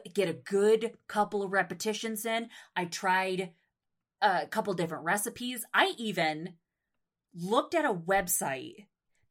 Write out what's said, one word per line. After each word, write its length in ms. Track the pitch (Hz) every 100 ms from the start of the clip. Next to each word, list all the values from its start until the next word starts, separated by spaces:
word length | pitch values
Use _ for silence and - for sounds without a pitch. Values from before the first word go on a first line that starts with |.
| -
get 160 | 202 185
a 60 |
good 600 | 165 - 196 208 220 233 - -
couple 360 | 214 208 208
of 80 | 196
repetitions 760 | 190 175 175 220 208 226 214 226
in. 240 | 226 233 - - -
I 100 | 170
tried 680 | - 196 185 190 185 185 - _ _ _ _ _ _
a 240 | 202 175 147
couple 260 | 220 208
different 300 | 180 165 156 156
recipes. 600 | 202 233 - 247 247 -
I 200 | 196 370 349
even 560 | 226 180 160 156 180 180 _ _ _ _ _ _ _
looked 400 | 175 175 240 302 339
at 100 | 302
a 80 |
website 920 | 185 165 196 180 - 170 135 123 - - _ _ _ _